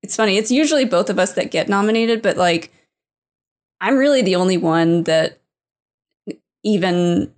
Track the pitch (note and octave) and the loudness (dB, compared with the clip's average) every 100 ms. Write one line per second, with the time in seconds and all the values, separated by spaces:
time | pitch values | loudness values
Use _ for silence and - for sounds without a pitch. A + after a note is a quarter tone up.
0 | - - G#3+ F#3+ A3 B3 D4+ D4+ B3+ F3 | -8 -2 0 0 0 0 2 0 0 0
1 | - F#3+ F#3 - - E3 - G3+ G#3 A3+ | 0 0 0 -2 -4 -4 -2 0 0 0
2 | A3+ A3+ G#3+ - F3+ E3+ - _ _ _ | 0 0 -2 0 0 0 -4 _ _ _
3 | _ _ _ _ _ _ _ _ F#3+ C4+ | _ _ _ _ _ _ _ _ -2 2
4 | C#4 C4+ G3+ F3+ F#3 F#3 E3+ D#3+ E3 E3+ | 2 2 2 0 0 0 0 2 2 2
5 | E3 D#3+ D#3+ - _ _ _ _ _ _ | 0 0 -2 -6 _ _ _ _ _ _
6 | _ _ - - _ _ G#3 G#3 F#3 F3 | _ _ -18 -18 _ _ -2 0 0 0
7 | F3 F3 - | 0 0 -4